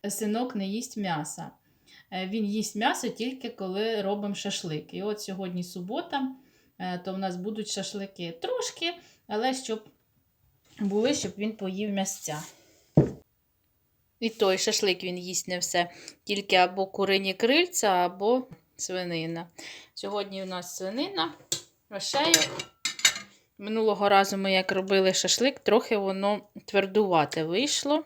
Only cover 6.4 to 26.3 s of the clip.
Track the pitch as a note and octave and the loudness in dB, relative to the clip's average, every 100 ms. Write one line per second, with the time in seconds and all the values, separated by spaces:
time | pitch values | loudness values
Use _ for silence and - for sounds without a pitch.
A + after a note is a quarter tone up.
6.4 | _ _ _ _ F#3 F3+ F#3 F#3+ F#3+ F3+ | _ _ _ _ -6 -6 -6 -4 -4 -4
7.4 | F#3+ A3 G#3+ - F#3+ G3+ G3 - E3+ E3 | -6 -6 -6 -6 -6 -6 -8 -8 -10 -6
8.4 | A4 B4+ - - E4+ F4 - _ - G#3+ | -4 -4 -4 -4 -6 -6 -16 _ -6 -2
9.4 | B3+ C4 - G#3+ - _ _ _ _ _ | 0 -2 -4 -8 -8 _ _ _ _ _
10.4 | _ _ _ - G3+ G#3 B3 D4 F#3+ G3 | _ _ _ -4 0 2 2 2 -2 -4
11.4 | G#3+ G#3+ F#3+ F#3+ G#3 G3 F#3+ - - D3+ | -6 -4 -6 -4 -2 -2 -2 -4 -8 -8
12.4 | - - _ _ _ - - - _ _ | -10 -18 _ _ _ 4 4 -2 _ _
13.4 | _ _ _ _ _ _ _ _ A3+ A3 | _ _ _ _ _ _ _ _ -4 4
14.4 | G3 F#3 A3 G#3 G3+ F3+ F#3 F3+ F3+ F3+ | 4 4 2 2 2 0 -2 -6 -4 -6
15.4 | - F3+ - F3 F3 - - - - G3+ | -4 -4 0 0 0 -4 -20 -16 -4 -4
16.4 | G3+ F#3+ F3+ F#3+ F#3+ - G3 F#3+ G3 F#3+ | 4 6 6 2 -4 0 2 2 0 0
17.4 | A#3 D4 F4+ - G#3+ F3+ F3 F#3 G#3 B3+ | 4 4 4 2 4 4 2 0 2 2
18.4 | B3+ - _ - - F#3 F3+ E3 E3 E3 | 0 -18 _ -12 -6 -4 -2 -4 -4 -6
19.4 | E3+ - - - - - G3 G#3 G3 F#3+ | -10 -14 -16 -16 -18 -12 -6 -4 -6 -8
20.4 | F#3+ F3+ F3 - F#3+ A3+ F4 G4 E4 - | -8 -8 -8 -8 -6 -4 -4 -2 -4 -6
21.4 | - - - _ _ G3+ - C#4 D#4+ E4+ | -6 -6 -6 _ _ -8 -2 2 6 6
22.4 | - - - _ - - - - - _ | 4 -4 -12 _ -8 2 0 0 -14 _
23.4 | _ _ G3+ A3 A3 G3 G3+ G3 G3 G3 | _ _ -4 0 2 4 6 6 6 0
24.4 | G3 F#3+ F#3 F#3+ F#3+ G3 F#3 F#3 F3 - | 2 2 2 -2 4 4 4 4 2 2
25.4 | B3+ C#4 - G#3+ - G#3+ G3 F#3+ G3+ | 2 2 4 4 4 0 0 0 0